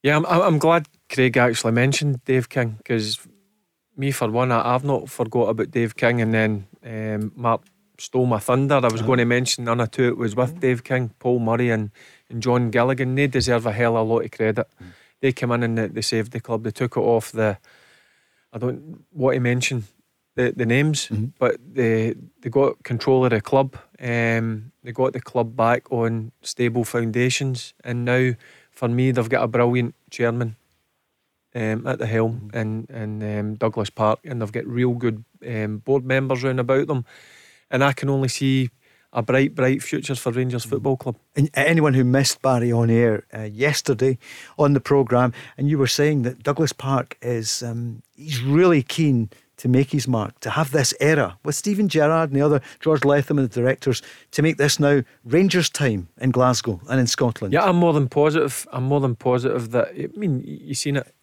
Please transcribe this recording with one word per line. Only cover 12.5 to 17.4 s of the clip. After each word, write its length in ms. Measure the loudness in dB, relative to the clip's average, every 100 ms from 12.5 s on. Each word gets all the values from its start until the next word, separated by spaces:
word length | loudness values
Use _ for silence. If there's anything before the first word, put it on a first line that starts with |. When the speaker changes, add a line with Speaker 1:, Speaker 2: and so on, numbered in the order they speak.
| 0 2
Speaker 1:
Gilligan. 460 | 2 0 0 -2 0
They 100 | 0
deserve 400 | 0 0 0 0
a 60 |
hell 240 | 0 0 0
of 120 | 0
a 40 |
lot 120 | 0
of 60 | -2
credit. 380 | -2 -2 0 -4 _
Speaker 2:
Mm. 60 | -20 -20 _ _
Speaker 1:
They 120 | -2
came 180 | -2 -2
in 140 | 0
and 120 | 0 -2
they, 100 | -2
they 120 | -4
saved 280 | -2 -2 -4
the 80 | -8
club. 240 | -6 -4
They 80 | -4
took 260 | -4 -4 0
it 40 |
off 320 | 2 2 0
the, 260 | -2